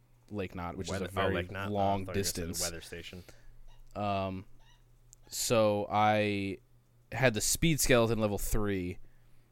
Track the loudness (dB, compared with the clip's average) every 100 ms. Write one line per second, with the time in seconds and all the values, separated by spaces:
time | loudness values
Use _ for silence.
0 | _ _ -12 -8 -8 -6 -8 -8 -6 -6
1 | -4 -2 0 0 -4 -6 -4 0 2 0
2 | -2 -2 -2 -4 -6 -4 -6 -6 -12 -14
3 | -14 -16 -18 -20 -20 -20 -20 -20 -14 -6
4 | -2 -2 -4 -6 -12 -20 -20 -20 _ -20
5 | _ -20 -12 -6 2 4 4 2 0 4
6 | 4 4 2 0 -2 -6 -12 _ _ _
7 | _ 0 2 2 0 2 4 4 6 6
8 | 6 2 0 0 0 0 2 0 -2 -6
9 | -12 -18 -20 -20 -20